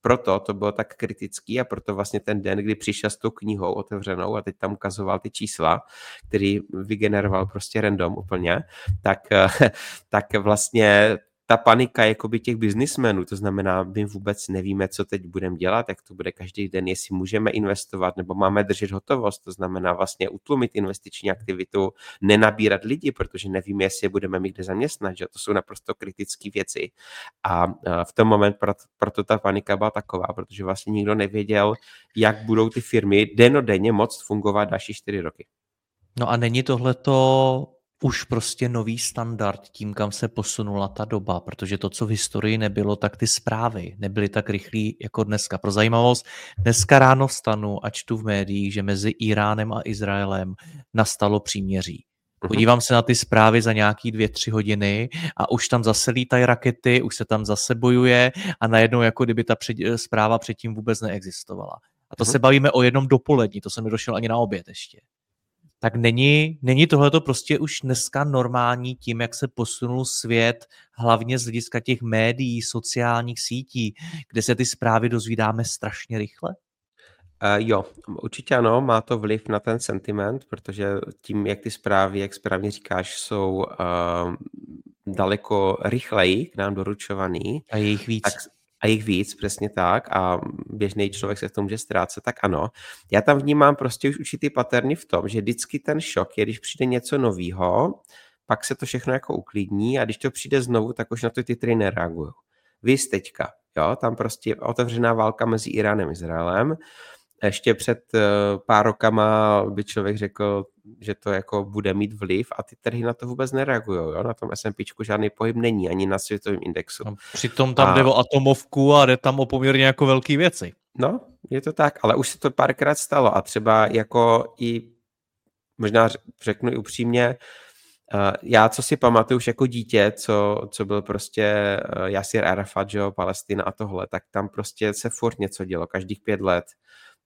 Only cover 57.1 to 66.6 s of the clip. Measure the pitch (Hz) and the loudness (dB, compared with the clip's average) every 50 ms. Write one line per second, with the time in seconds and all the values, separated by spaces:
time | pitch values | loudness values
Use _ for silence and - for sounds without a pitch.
57.1 | - - 113 - 113 107 110 104 107 101 - - 127 113 117 123 123 123 123 127 | -6 -8 -4 -2 -2 -2 0 -2 -2 -2 -2 -4 -4 0 2 4 4 6 6 6
58.1 | 123 123 123 127 - - 196 202 156 _ - 113 113 113 113 113 113 120 117 113 | 6 6 4 2 0 -4 -8 -8 -6 _ -2 4 6 6 6 6 6 4 2 2
59.1 | 110 - 131 117 113 110 117 - 117 - - - 117 107 85 101 117 117 - - | 2 2 0 0 0 -2 0 0 -2 -2 -2 -8 -6 -4 -2 -4 -4 -4 -6 -4
60.1 | - 110 107 110 113 117 117 - 110 _ - 117 110 107 107 113 113 104 113 107 | 0 0 2 2 2 0 -2 -4 -10 _ -8 -10 -10 -6 -2 -2 -2 -2 -2 -6
61.1 | 92 101 92 98 87 - - _ 98 92 98 101 - - _ _ _ _ _ _ | -8 -8 -10 -12 -14 -16 -16 _ -14 -14 -12 -14 -16 -18 _ _ _ _ _ _
62.1 | - - 117 110 127 139 117 131 139 139 135 143 - 127 123 123 123 139 135 135 | -4 -4 -2 2 2 4 6 8 6 8 6 4 4 6 4 4 4 4 2 4
63.1 | 139 127 - - 151 135 117 104 - 104 - 101 - - 113 110 107 110 - - | 4 4 4 4 2 2 2 0 -2 -6 -12 -10 -10 -6 -6 -4 -4 -4 -4 -4
64.1 | 117 95 117 113 113 117 120 104 101 92 87 _ 110 - - - _ - _ _ | -4 -4 -2 -2 0 0 0 -2 -2 -8 -8 _ -18 -18 -18 -18 _ -20 _ _
65.1 | _ _ _ _ _ _ _ _ _ _ _ _ _ _ - 113 107 120 117 117 | _ _ _ _ _ _ _ _ _ _ _ _ _ _ -2 -2 0 2 2 2
66.1 | 113 120 131 139 147 151 151 156 160 151 | 4 6 6 6 6 6 4 2 -2 -4